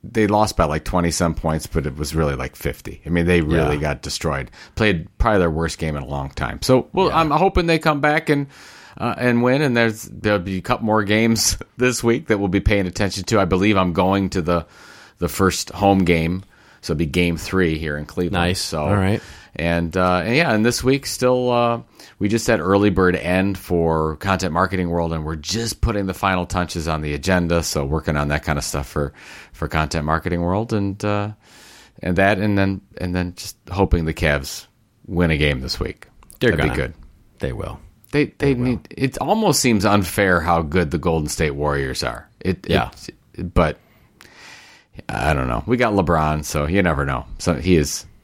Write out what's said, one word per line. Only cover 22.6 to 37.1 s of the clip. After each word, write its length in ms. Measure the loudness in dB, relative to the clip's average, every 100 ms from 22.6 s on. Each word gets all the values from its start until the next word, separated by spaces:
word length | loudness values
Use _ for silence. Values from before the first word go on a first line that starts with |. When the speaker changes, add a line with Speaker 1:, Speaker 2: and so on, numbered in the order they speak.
| 2 4 4
Speaker 1:
bird 240 | 4 2
end 420 | 2 0 0 0 -4
for 600 | -2 0 2 0 -2 -4
Content 360 | -2 -2 0
Marketing 380 | 0 0 0 -2
World, 220 | -2 -2
and 120 | -4
we're 100 | -6 -8
just 440 | -6 -6 -6 -4
putting 260 | -2 -2 -4
the 80 |
final 300 | -2 0 0 -2
touches 400 | -2 -4 -4 -4
on 140 | -4
the 120 | -4
agenda. 480 | -4 0 2 2 0
So 200 | 0 -4
working 320 | -2 -2 0 -2
on 120 | 0
that 140 | -2
kind 140 | -2 -4
of 60 |
stuff 240 | -2 -6 -6
for, 240 | -4 -4 -6 -20 -20 -20
for 140 | -10 -4
Content 360 | -2 -2 -2
Marketing 360 | -2 -2 -2 -2
World, 320 | 0 -2 -2
and, 320 | -2 -4 -4
uh, 280 | -4 -2 -4 -10 _ -20 -20 -20 -20 -8
and 160 | -2 2
that, 220 | 4 4
and 180 | 2 2
then, 240 | 0 -2 _ -8
and 160 | -4
then 200 | -2 -4 -6
just 200 | -16 -16 -10
hoping 340 | 0 2 2
the 100 | 0
Cavs 520 | 0 0 0 -2 -12 -16 _ _ _ -8
win 240 | 0 2
a 40 | 2
game 240 | 2 0
this 180 | -4 -6
week. 260 | -6 -8 -18 _ -20 -2
Speaker 2:
They're 100 | 0
Speaker 1:
That'd 140 | 2
Speaker 2:
gonna. 80 | 0
Speaker 1:
be 40 | -2
good. 180 | -6 -8 -20